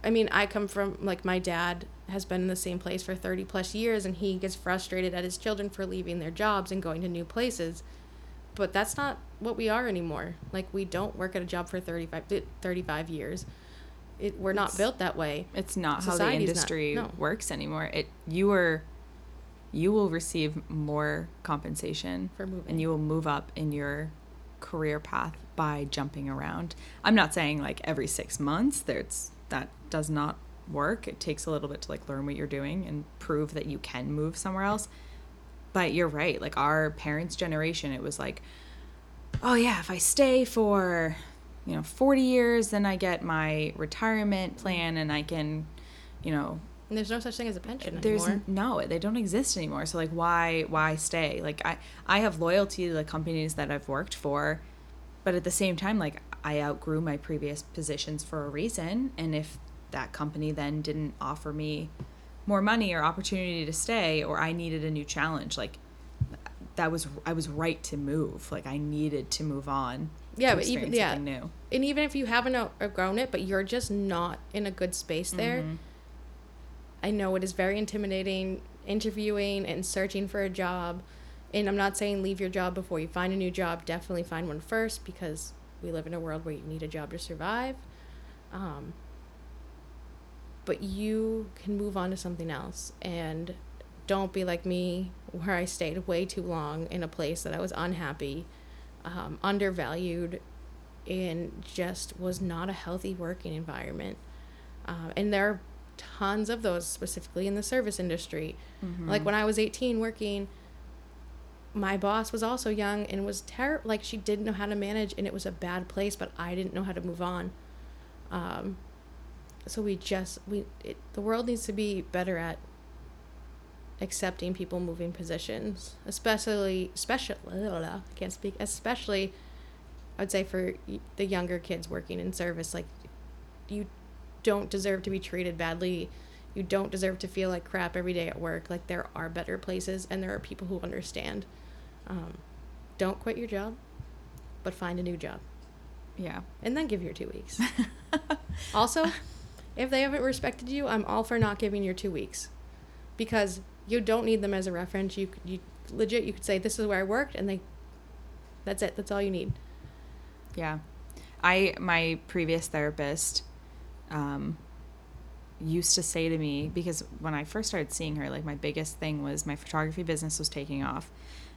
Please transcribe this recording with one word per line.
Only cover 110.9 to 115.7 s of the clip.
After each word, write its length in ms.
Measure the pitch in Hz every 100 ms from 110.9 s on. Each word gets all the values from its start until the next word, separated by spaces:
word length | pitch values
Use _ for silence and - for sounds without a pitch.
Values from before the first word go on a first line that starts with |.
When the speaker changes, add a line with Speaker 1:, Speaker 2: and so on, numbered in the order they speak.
| - - - - - - - -
Speaker 1:
my 240 | 214 196 196
boss 340 | 202 214 220
was 120 | 226
also 260 | 226 247 226
young 360 | 214 202 208 208
and 200 | 196 202
was 160 | 196
ter-, 400 | - - 262 311
like, 200 | 220 214
she 120 | - 220
didn't 300 | 190 208 214
know 80 |
how 140 | 196 208
to 80 | 208
manage, 380 | 202 214 208 -
and 100 | 196
it 60 |
was 120 | 196 190
a 60 |
bad 360 | 175 180